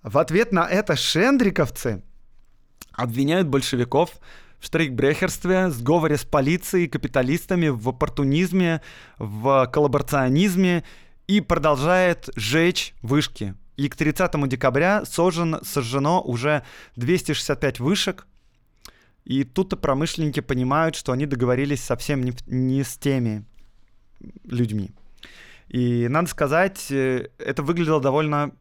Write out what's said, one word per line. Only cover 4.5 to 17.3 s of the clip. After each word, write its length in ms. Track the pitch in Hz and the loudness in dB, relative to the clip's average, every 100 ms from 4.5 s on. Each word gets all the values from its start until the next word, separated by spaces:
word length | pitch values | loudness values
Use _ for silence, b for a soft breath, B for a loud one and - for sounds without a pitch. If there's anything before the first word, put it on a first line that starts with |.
| B | B
в 60 | - | -6
штрейкбрехерстве, 1040 | 160 160 123 135 147 180 - 175 185 185 | -2 -2 2 2 2 -2 -2 0 2 2
сговоре 480 | 127 120 170 156 147 | -2 2 2 2 0
с 80 | - | 0
полицией, 640 | 151 135 175 - 185 175 | 0 2 0 0 0 0
капиталистами, 800 | 147 139 139 127 165 - 180 160 | -2 -2 0 0 -2 0 0 2
в 180 | 123 113 | 0 -4
оппортунизме, 960 | 123 151 - 139 143 180 185 175 165 B B B B | -2 -4 0 0 2 2 0 0 -2 B B B B
в 520 | 110 104 127 135 127 | -10 -4 2 4 4
коллаборационизме 1120 | 139 147 139 - 147 127 139 202 180 185 175 B B B B - | 2 2 0 0 0 2 4 2 2 2 2 B B B B 0
и 140 | 202 | 0
продолжает 880 | - 170 156 143 147 185 180 170 - - | 2 0 2 2 4 4 4 0 -6 -8
жечь 580 | 104 147 170 175 - - | 0 2 2 0 -6 -10
вышки. 540 | 113 143 143 - 104 95 - - | 0 0 0 -4 -8 -8 -16 -6
И 100 | 139 | -6
к 80 | - | 0
тридцатому 520 | 151 147 185 156 139 | -2 0 0 0 -2
декабря 560 | 127 131 123 175 208 - | 0 0 2 2 2 -2
сожжен-, 580 | - 175 165 170 160 | 0 0 2 -2 -4
сожжено 580 | - - 117 135 139 175 | -4 -4 -2 -2 0 0
уже 420 | - 120 135 151 B B B - | 0 -2 0 -2 B B B -8
двести 380 | 120 175 - | 0 0 0